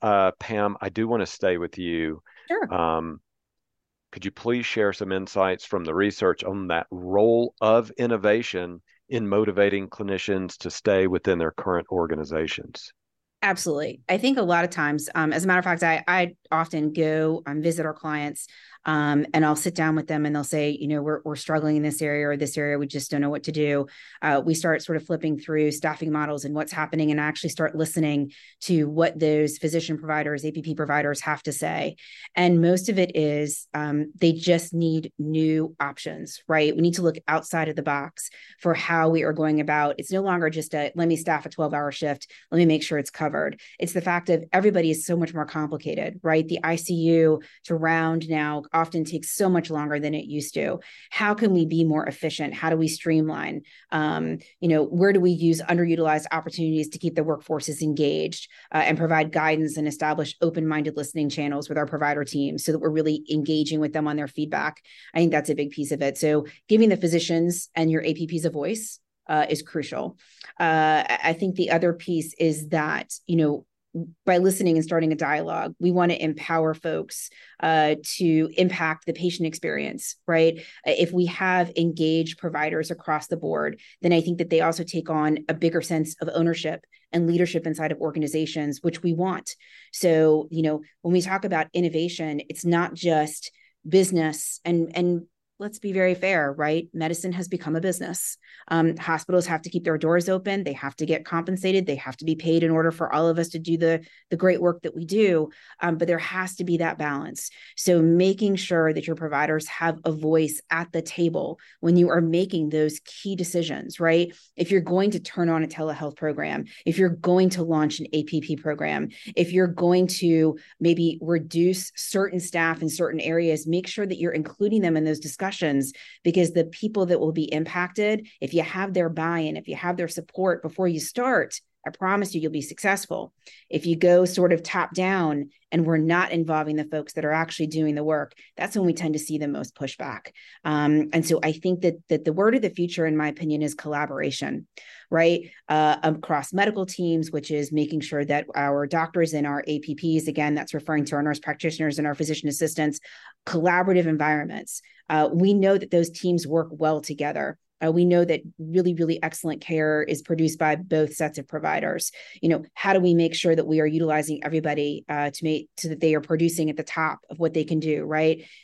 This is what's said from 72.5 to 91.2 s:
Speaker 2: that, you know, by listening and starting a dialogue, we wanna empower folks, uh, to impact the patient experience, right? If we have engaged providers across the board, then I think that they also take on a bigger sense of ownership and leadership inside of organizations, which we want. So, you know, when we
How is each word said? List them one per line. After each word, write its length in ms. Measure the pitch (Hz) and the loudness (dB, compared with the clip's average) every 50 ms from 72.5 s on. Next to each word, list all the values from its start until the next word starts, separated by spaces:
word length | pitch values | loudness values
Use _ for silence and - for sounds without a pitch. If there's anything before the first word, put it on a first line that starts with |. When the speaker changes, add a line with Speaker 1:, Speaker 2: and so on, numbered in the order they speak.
| 151 151 156 151 | 2 0 -4 -4
Speaker 2:
that, 440 | 170 156 151 156 156 - - - - - - | -2 -2 -2 -2 -4 -6 -6 -10 -14 -14 -4
you 80 | - 170 | 0 2
know, 300 | 165 156 147 147 - - _ _ _ _ _ - 165 165 165 - _ _ | 2 4 2 0 -2 -8 _ _ _ _ _ -10 -10 -10 -10 -14 _ _
by 120 | 190 180 | 2 4
listening 400 | 175 185 196 185 - 202 175 160 | 4 4 4 2 2 2 4 4
and 80 | 160 156 | 4 2
starting 260 | 160 180 165 160 160 | 2 2 2 2 2
a 60 | 156 | 0
dialogue, 580 | 151 160 143 151 151 165 165 160 165 156 160 165 | 0 0 -2 -2 -2 -2 -4 -4 -4 -4 -6 -6
we 140 | - 175 180 | 0 0 2
wanna 220 | 175 180 175 175 165 | 4 4 4 2 2
empower 600 | - - 156 151 - - - 165 165 160 160 156 | 0 -2 -4 -4 -4 -4 -2 0 2 2 0 -2
folks, 560 | 156 - 165 156 160 - - - - - - - - - - - - | -2 -6 -4 -4 -4 -6 -8 -10 -12 -14 -14 -16 -20 -20 -20 -8 -2
uh, 340 | 170 160 160 156 151 151 156 151 151 - - | 0 2 4 4 4 4 2 0 -2 -8 -4
to 340 | - 185 165 160 156 160 156 - | 0 2 4 4 4 2 2 2
impact 500 | - 180 175 180 170 160 160 160 160 - | 2 2 2 2 0 -2 -2 -2 -4 -6
the 60 | 170 | -8
patient 360 | 165 165 175 175 170 185 165 | -6 -2 -2 -4 -2 -2 -4
experience, 680 | 156 151 - - 160 151 143 147 143 - - - - - - _ | -4 -4 -6 -6 -6 -4 -4 -6 -8 -8 -10 -12 -12 -14 -10 _
right? 360 | - 165 165 160 165 160 160 - - - - - | 0 4 4 4 4 2 0 -10 -18 -20 -6 -2
If 260 | 151 147 - 170 170 | 0 2 2 2 2
we 140 | 175 180 175 | 2 0 0
have 480 | 175 175 - 190 185 180 180 175 175 - | 0 0 -2 0 2 2 2 2 0 0
engaged 640 | 170 165 170 160 165 156 160 160 165 165 160 165 | 0 0 0 0 0 0 2 2 0 0 -2 -6
providers 520 | - - 160 151 147 151 156 165 160 156 - | -8 -8 -6 -4 -2 -4 -2 -2 -4 -4 -6
across 380 | 160 - - - 151 151 - | -8 -8 -4 -4 -4 -4 -2
the 80 | - 165 | -6 -6
board, 460 | 165 160 160 160 151 151 151 147 - - - - _ | -6 -4 -4 -2 -2 -2 -4 -6 -8 -16 -20 -12 _
then 120 | - 175 175 | 2 4 4
I 80 | 165 | 4
think 160 | 165 180 175 | 4 2 -2
that 120 | 175 170 170 | -2 0 2
they 120 | 170 160 | 2 2
also 240 | 165 165 165 - 165 | 4 2 0 -2 -6
take 240 | - - 165 160 170 | -6 -6 -6 -4 -2
on 300 | 156 156 151 156 151 151 - - | -2 0 2 2 0 0 -2 -4
a 40 | 160 | -2
bigger 280 | 160 170 165 170 165 | 0 0 0 0 0
sense 340 | - - 170 156 160 160 - - | -2 0 0 -2 -2 -2 -4 -8
of 80 | 160 - - | -8 -2 0
ownership 520 | 165 165 170 165 165 165 156 165 - - _ _ _ _ _ | 2 2 2 0 0 -4 -6 -6 -8 -12 _ _ _ _ _
and 160 | 165 170 170 | 0 0 2
leadership 400 | 165 170 170 175 170 170 160 165 | 2 4 2 2 2 0 -2 -2
inside 240 | 160 156 156 156 151 | -2 -4 -2 -2 -4
of 80 | 151 - | -2 -2
organizations, 800 | 160 156 143 160 151 143 151 156 156 156 - 160 147 147 139 - | -4 -4 -2 -2 -2 -2 0 -2 -2 -2 -4 -4 -4 -4 -6 -2
which 220 | - 170 160 - - | -2 -4 -4 0 -2
we 80 | 175 165 | -2 0
want. 420 | 160 180 185 175 - - - - - _ - - - - _ | 0 0 -2 -2 -4 -8 -12 -16 -16 _ -20 -20 -20 -20 _
So, 560 | - - - 175 160 160 156 156 156 156 - - | -8 0 2 4 6 6 6 6 6 4 2 -2
you 100 | 165 160 | -2 0
know, 220 | 160 151 151 151 151 - _ _ | 0 0 0 -2 -6 -12 _ _
when 100 | - 170 | 0 2
we 100 | 180 180 | 2 2